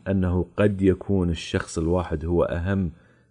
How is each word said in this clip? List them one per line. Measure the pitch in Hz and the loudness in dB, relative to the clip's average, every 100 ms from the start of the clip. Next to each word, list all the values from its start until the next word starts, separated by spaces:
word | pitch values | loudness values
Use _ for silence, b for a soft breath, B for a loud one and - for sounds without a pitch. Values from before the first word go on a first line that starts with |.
| - | -2
أنه | 98 92 90 85 - | 0 0 0 -2 0
قد | 104 98 | 0 4
يكون | 95 90 - 98 87 | 2 2 0 0 0
الشخص | 85 - 95 - - | -2 -4 -4 -4 -4
الواحد | 80 90 87 80 80 | 0 0 -2 -4 0
هو | 85 | 0
أهم | 80 85 87 98 87 b b b b | 2 0 -2 -2 -2 b b b b